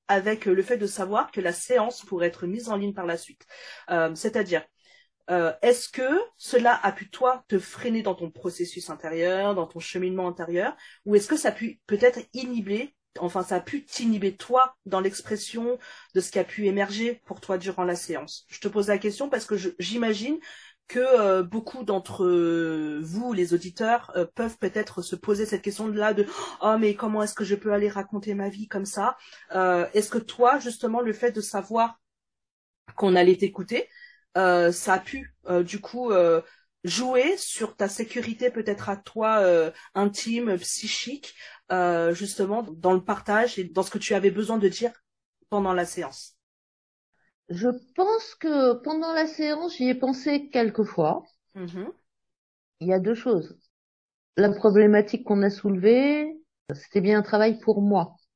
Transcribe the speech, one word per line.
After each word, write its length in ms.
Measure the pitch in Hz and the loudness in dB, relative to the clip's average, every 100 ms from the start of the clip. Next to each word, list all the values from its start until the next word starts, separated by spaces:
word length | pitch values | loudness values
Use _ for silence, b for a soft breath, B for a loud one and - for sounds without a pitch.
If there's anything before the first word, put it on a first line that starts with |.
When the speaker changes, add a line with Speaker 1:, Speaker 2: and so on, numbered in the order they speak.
| - | 0
Speaker 1:
avec, 400 | 196 202 220 196 | 0 2 -2 2
euh, 40 | |
le 80 | 185 | 2
fait 140 | 190 240 | 2 -2
de 100 | 202 | -2
savoir 420 | - 190 214 294 | -4 -2 -2 -2
que 100 | 214 | -4
la 120 | 180 | -4
séance 520 | 175 - - 220 - | -4 0 0 0 -4
pourrait 220 | - 180 175 | -8 -2 -2
être 200 | - 180 | -2 -6
mise 220 | 220 226 | -8 -6
en 80 | 202 | -4
ligne 160 | 202 | -4
par 140 | 202 175 | -6 -6
la 100 | 170 | -6
suite ? 300 | - - _ B B B B | -8 -20 _ B B B B
Euh, 220 | 175 160 160 | 0 0 -2
c'est-à-dire, 480 | 220 220 185 160 - _ b b b _ - | -4 -2 0 -2 -4 _ b b b _ -2
euh, 220 | 175 165 - | 0 0 2
est-ce 260 | 240 240 - | 2 2 0
que 320 | - 262 339 480 _ | -4 0 0 -2 _
cela 420 | - 247 233 - | 0 2 4 4
a 80 | 202 | 0
pu, 160 | - 202 | -4 -10
toi, 360 | - 254 254 - | 0 0 0 -2
te 120 | 196 | -2
freiner 420 | - - 240 226 | -2 -6 -4 -2
dans 140 | 202 175 | -2 -4
ton 140 | 170 | -8
processus 600 | - 180 175 175 180 170 | -8 -8 -6 -8 -8 -14
intérieur, 640 | 156 160 165 175 190 202 | -12 -8 -2 0 2 0
dans 140 | 196 165 | 0 -4
ton 100 | 170 | -8
cheminement 480 | - 180 180 185 180 | -8 -4 -2 -2 -4
intérieur, 480 | 175 170 175 233 294 B B 202 | -6 -4 -2 -2 -6 B B 2
ou 80 | |
est-ce 140 | 208 - | 4 4
que 80 | 302 | 0
ça 140 | 233 | 0
a 20 | |
pu 280 | - 226 - - | -2 -8 -10 -4
peut-être 320 | 202 247 240 - | 4 4 4 -4
inhiber, 600 | 247 247 233 196 214 285 _ _ - | -10 -6 -6 -4 -4 -4 _ _ -8
enfin, 240 | 175 185 | -6 -4
ça 100 | 180 | -2
a 60 | 180 | -4
pu 240 | - 285 | -4 -8
t'inhiber, 500 | - - 233 214 196 190 | -8 -4 0 0 0 -4
toi, 380 | - 254 254 - | 2 4 4 0
dans 140 | 190 190 | -4 0
l'expression 800 | 190 - - 214 - 226 233 247 B B B 185 | 0 -4 -6 -8 -6 -6 -4 -4 B B B -2
de 40 | |
ce 120 | 180 | -2
qui 80 | 202 | -2
a 40 | |
pu 220 | 175 - 202 | -4 -2 0
émerger 560 | 196 196 202 233 240 | 0 -2 -2 -4 -4
pour 160 | - 185 | -10 -14
toi 160 | - 185 | -6 -4
durant 280 | 190 185 | -4 -4
la 100 | 180 | -2
séance ? 520 | 175 - 151 147 - - | -4 -6 -8 -10 -16 -18
Je 100 | - | -10
te 80 | 202 | -4
pose 220 | 208 202 | -2 0
la 100 | 196 | 0
question 300 | 208 202 285 | 0 -4 -4
parce 160 | 214 | -4
que 120 | - 208 | -2 -4
je, 140 | 185 - | -4 -6
j'imagine 600 | 175 233 226 202 247 320 B B B B - | -6 -2 -2 -2 -4 -6 B B B B -8
que, 120 | 247 | -2
euh, 440 | 254 254 202 185 | 4 6 6 4
beaucoup 400 | 175 220 220 262 | 2 -4 -8 -8
d'entre, 440 | 208 190 180 208 180 | -2 -2 -4 -2 2
euh, 720 | 175 170 170 165 160 151 151 | 4 4 2 0 -2 -4 -6
vous, 300 | 160 190 247 | -6 -6 -4
les 220 | 196 175 | -2 0
auditeurs, 580 | 175 180 - 220 240 - 180 | 0 -2 -4 0 0 0 -4
euh, 100 | 170 | -4
peuvent 240 | - 226 - | -4 -6 -4
peut-être 420 | 190 214 208 - | -4 -4 -6 -8
se 160 | 175 175 | -8 -6
poser 300 | - 202 214 | -2 -2 0
cette 160 | 190 | -4
question-là 500 | 202 202 220 208 214 | -4 -6 -4 0 0
de « 140 | 208 202 B B B | 2 -2 B B B
Oh, 160 | 208 220 | 0 4
mais 160 | 214 | 2
comment 280 | 202 220 214 | 0 -2 -2
est-ce 100 | 208 | -2
que 120 | - | -4
je 100 | 190 | -4
peux 180 | 202 214 | -2 0
aller 160 | 208 208 | 0 0
raconter 460 | 202 196 208 214 | -2 -6 -8 -6
ma 160 | 202 202 | -4 -6
vie 180 | 196 214 | -8 -8
comme 160 | 202 | -6
ça ? » 320 | 196 208 220 254 B B B | -6 -2 -2 -2 B B B
Euh, 320 | 185 185 175 - | 0 2 2 2
est-ce 160 | 214 208 | 0 0
que 80 | 233 | -4
toi, 400 | 226 - 247 285 | -6 2 4 4
justement, 420 | 240 - 233 226 | -2 -6 -4 -2
le 140 | 233 | -2
fait 180 | 208 240 | 0 -2
de 80 | 214 | -2
savoir 580 | 208 202 190 226 233 - _ _ _ _ _ _ _ _ - - | -4 -6 -2 0 0 -2 _ _ _ _ _ _ _ _ -18 0
qu'on 200 | 196 180 | 4 8
allait 220 | 180 185 | 8 6
t'écouter, 500 | 196 202 180 240 494 b b b b - | 2 -4 -4 -4 -6 b b b b 2
euh, 360 | 185 175 170 | 4 6 4
ça 220 | 175 208 | 2 0
a 40 | 185 | 0
pu, 360 | - 269 - _ 185 | 0 -12 -14 _ -2
euh, 140 | 175 | 0
du 180 | 175 202 | 0 -4
coup, 300 | - 240 240 | -10 -6 0
euh, 320 | 190 170 165 b b b _ | 4 4 4 b b b _
jouer 540 | 175 180 254 254 285 381 | -6 -4 0 2 2 0
sur 380 | - - 214 - | -4 -8 -8 -4
ta 120 | 202 | -6
sécurité 600 | - 226 247 233 220 247 | -4 -8 -8 -8 -2 -2
peut-être 400 | 226 214 202 - | -2 -4 -6 -6
à 80 | 196 | -8
toi, 400 | - 220 220 220 | -8 -4 0 4
euh, 320 | 190 170 160 B B | 4 4 2 B B
intime, 640 | 190 202 202 226 233 233 180 | -2 -2 -2 -4 -4 -2 -2
psychique, 760 | - - 214 - 233 285 - B B B - | -4 -8 -6 -6 -8 -12 -14 B B B -4
euh, 400 | 185 175 170 170 | 0 2 2 2
justement, 500 | 170 202 - 196 220 | 0 -4 -4 -2 -2
dans 300 | 208 165 180 | -6 -2 2
le 100 | 185 | 2
partage 560 | 185 190 - 208 240 202 | 2 -4 0 2 2 -2
et 60 | |
dans 180 | 175 185 | -4 -2
ce 80 | 180 | -2
que 60 | - | -6
tu 160 | - | -2
avais 180 | 196 196 | 2 2
besoin 280 | 185 220 226 | 2 -2 2
de 100 | 196 | 2
dire 240 | - 233 - _ _ _ _ _ | 0 -4 -6 _ _ _ _ _
pendant 240 | 208 190 | -2 0
la 140 | 180 170 | 0 -2
séance ? 500 | - 147 - - _ _ _ _ _ _ _ _ _ _ _ _ | -6 -10 -12 -20 _ _ _ _ _ _ _ _ _ _ _ _
Speaker 2:
Je 180 | 175 240 247 - | -2 -2 -2 -6
pense 400 | - 381 453 - - | 0 2 2 -2 -6
que 360 | 320 285 254 240 | -2 2 4 2
pendant 300 | 294 311 330 | -2 -4 -2
la 140 | 320 311 | 0 -2
séance, 500 | 311 302 302 339 - | -2 -2 -2 -4 -2
j'y 120 | 254 | 0
ai 60 | |
pensé 540 | 254 262 262 302 285 285 | 0 0 -2 -2 -2 -2
quelques 340 | 254 226 220 | 0 0 0
fois. 380 | 208 - 156 - - _ _ | -2 0 0 0 -6 _ _
Speaker 1:
Mhm. 380 | 196 175 180 233 - _ _ _ _ _ _ _ _ | -14 -12 -10 -12 -14 _ _ _ _ _ _ _ _
Speaker 2:
Il 80 | 175 | 0
y 40 | |
a 60 | 190 | 2
deux 160 | 190 | 2
choses. 440 | 233 254 208 - - _ _ _ _ _ _ _ - | 0 2 0 0 -12 _ _ _ _ _ _ _ 2
La 140 | 202 | 4
problématique 760 | 202 220 202 208 208 208 226 | 4 6 8 8 8 4 -2
qu'on 180 | - 202 | 0 2
a 80 | 202 | 2
soulevée, 840 | 202 208 185 202 247 285 302 302 311 _ _ - | 0 -2 2 6 6 4 0 -2 -8 _ _ -12
c'était 280 | 143 - 202 | -12 -4 0
bien 160 | 190 208 | 4 2
un 40 | |
travail 360 | 208 214 220 220 | 2 2 2 2
pour 220 | - 202 | 0 2
moi. 340 | 202 196 170 - _ | 2 2 0 -8 _